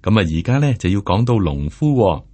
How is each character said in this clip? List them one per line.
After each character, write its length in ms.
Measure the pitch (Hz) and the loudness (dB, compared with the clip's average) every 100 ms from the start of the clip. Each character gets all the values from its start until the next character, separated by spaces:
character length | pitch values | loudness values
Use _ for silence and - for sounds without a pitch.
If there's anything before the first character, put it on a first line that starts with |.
咁 180 | - 107 | 2 0
啊， 80 | 82 | 2
而 60 | 80 | -2
家 160 | 85 131 | -2 0
呢， 160 | 147 | 0
就 160 | 123 90 | 0 0
要 100 | 98 | -2
講 240 | 98 95 | 0 0
到 100 | 120 | 2
農 360 | 117 87 71 73 | 0 0 -2 -6
夫 260 | - 151 135 | -4 -2 2
喎。 280 | 101 80 - | 2 0 -8